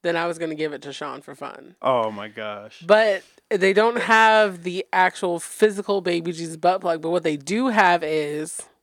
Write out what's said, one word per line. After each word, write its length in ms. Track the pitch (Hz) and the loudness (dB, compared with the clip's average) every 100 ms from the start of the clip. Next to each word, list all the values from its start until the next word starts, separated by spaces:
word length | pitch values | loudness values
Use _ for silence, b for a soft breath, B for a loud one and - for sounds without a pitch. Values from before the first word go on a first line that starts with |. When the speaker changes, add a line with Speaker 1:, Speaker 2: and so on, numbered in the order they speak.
Speaker 1:
then 120 | 175 170 | -2 -2
I 120 | 170 | -4
was 100 | 165 | -4
gonna 160 | 165 | -8
give 180 | 151 156 | -6 -6
it 100 | 143 | -6
to 100 | 143 | -12
Sean 300 | 135 147 131 | -12 -10 -12
for 120 | - | -16
fun. 400 | 139 139 - - _ | -14 -14 -14 -20 _
Speaker 2:
Oh 300 | - 123 110 | 0 0 0
my 160 | 107 107 | -6 -12
gosh. 560 | 104 107 104 107 - 170 | -10 -10 -10 -16 -18 2
Speaker 1:
But 380 | 208 220 190 _ _ _ | 4 4 -2 _ _ _
they 220 | 202 190 | 0 2
don't 260 | 190 226 233 | 4 2 0
have 640 | - 220 220 220 214 180 | 2 6 6 6 4 0
the 240 | 170 180 - | -8 -8 -4
actual 480 | 190 185 - 185 170 | 2 2 2 -4 -4
physical 640 | - - 220 196 202 202 | -8 2 2 2 -2 -2
Baby 280 | 180 175 165 | 0 -2 -4
Jesus 260 | 160 165 160 | -6 -8 0
butt 260 | 180 190 | 2 2
plug, 200 | 180 165 | 0 -2
but 80 | 165 | -2
what 140 | 175 | 0
they 120 | 165 147 | 0 -4
do 300 | 139 208 262 | -4 -2 0
have 380 | 214 185 175 | 4 4 4
is 580 | 156 156 147 151 160 - - _ | 0 -2 -2 -6 -8 -12 -16 _